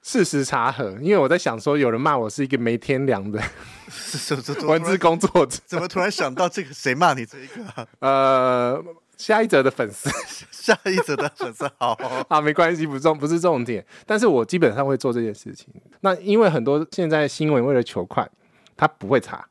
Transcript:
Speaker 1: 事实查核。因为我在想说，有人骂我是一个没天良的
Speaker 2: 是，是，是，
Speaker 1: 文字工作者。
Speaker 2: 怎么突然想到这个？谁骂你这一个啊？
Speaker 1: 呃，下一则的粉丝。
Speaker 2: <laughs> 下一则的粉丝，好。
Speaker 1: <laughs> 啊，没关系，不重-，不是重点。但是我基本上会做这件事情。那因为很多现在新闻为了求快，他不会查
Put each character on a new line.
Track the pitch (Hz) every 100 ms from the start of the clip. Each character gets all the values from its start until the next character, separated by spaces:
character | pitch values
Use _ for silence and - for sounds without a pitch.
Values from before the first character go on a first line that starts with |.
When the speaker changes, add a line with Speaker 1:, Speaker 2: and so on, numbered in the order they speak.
Speaker 1:
事 | - 262
实 | 180 143
查 | 131 135 120
核。 | 131 113 95
因 | 151
为 | 202
我 | 135
在 | 175
想 | 156 113
说， | 147 147
有 | 131
人 | 113
骂 | 147 143
我 | 110
是 | 101
一 | 135
个 | 131
没 | 117 117
天 | - 131 135
良 | 107 98
的 | 104 101 - - - -
Speaker 2:
是， | - - 151
是， | - 139
是， | 127 - 156
Speaker 1:
文 | 160
字 | 165 185
工 | 170 165
作 | 190 180 135
者。 | -
Speaker 2:
怎 | _ 175
么 | 175
突 | 190
然 | 185
想 | - 143
到 | 131 180
这 | -
个？ | 151
谁 | 139 139
骂 | 127 175
你 | 131
这 | 117 139
一 | 135
个 | 220 208
啊？ | - 113 _
Speaker 1:
呃， | 131 135 135 131 127 123 123 131 170 - _ _
下 | - 214
一 | 226
则 | 151
的 | 131
粉 | - 113
丝。 | 101 - - -
Speaker 2:
<laughs> | - -
下 | - - 214 -
一 | 185 -
则 |
的 | 139 147 -
粉 | 147
丝， | 110 143 _
好。 | 120 110 127
Speaker 1:
<laughs> | 127 131
啊， | 156
没 | 151
关 | 151 165
系， | 170
不 | 156 135
重-， | 156 156
不 | 143
是 | 170
重 | 175 147
点。 | 120 110 - -
但 | - 214
是 | 226
我 | 139
基 | 113 180
本 | 156
上 | 107
会 | 139 131
做 | 135
这 | 120
件 | 113
事 | 107 -
情。 | - - - _ _
那 | 190 185
因 | 190 208
为 | 214
很 | 156
多 | 117 143 160
现 | - 170
在 | 156 147
新 | - 151
闻 | 143
为 | 123
了 | 135
求 | 117 -
快， | 90 - 80 _ _ _ _ -
他 | 156
不 | - 98
会 | 127
查 | - - -